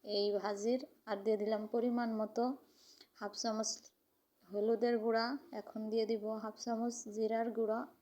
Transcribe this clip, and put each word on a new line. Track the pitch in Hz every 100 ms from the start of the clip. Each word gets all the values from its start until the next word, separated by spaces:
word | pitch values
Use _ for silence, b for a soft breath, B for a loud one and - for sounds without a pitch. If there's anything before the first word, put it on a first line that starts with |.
এই | 214 202 208 202
ভাজির। | 196 202 214 254 294 - -
আর | 202
দিয়ে | 202 214
দিলাম | 208 214 214
পরিমাণ | 240 240 240 233
মতো | 220 214 220 240 277 B B B B B
হাফ | - 202
চামচ | - 233 214 214 - - _ _ _ _ _ -
হলুদের | 202 214 220 240 233
গুঁড়া। | 220 226 233 277 -
এখন | 220 - 220 214
দিয়ে | 226 220
দিব | 226 208 220
হাফ | 214 -
চামচ | - 226 240 233 220
জিরার | 208 220 226 226
গুঁড়া। | 220 220 226 262 -